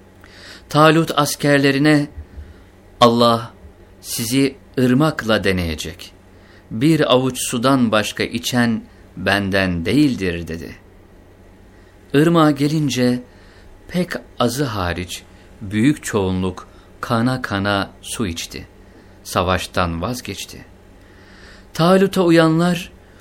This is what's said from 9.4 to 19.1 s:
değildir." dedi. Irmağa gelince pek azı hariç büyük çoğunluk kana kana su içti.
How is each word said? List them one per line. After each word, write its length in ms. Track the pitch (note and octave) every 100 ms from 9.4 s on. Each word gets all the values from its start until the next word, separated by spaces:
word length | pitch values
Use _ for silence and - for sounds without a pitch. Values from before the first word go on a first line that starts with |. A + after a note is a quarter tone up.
| G2 G2 F#2+ F2
değildir." 640 | E2+ B2 D3+ A2+ F#2+ E2+ E2
dedi. 280 | E2 C#2+ - - - - - - - - - - - - - -
Irmağa 360 | C#3 E3 E3+ D3+
gelince 720 | C3+ C#3+ D#3 D3 B2 B2 B2 - - - - - - -
pek 220 | F3 F3+ - - -
azı 260 | B2 B2
hariç 580 | C#3+ G#2 F2+ E2 F2 - - - - -
büyük 440 | G2+ G#2 B2 D3
çoğunluk 640 | - A2 F#2+ F#2 F#2 F2+ - - - -
kana 420 | - A#2 A#2+ B2+
kana 480 | - G2 G2+ G2+ F#2+ -
su 240 | - - G#2+
içti. 420 | E2 - - - - - - -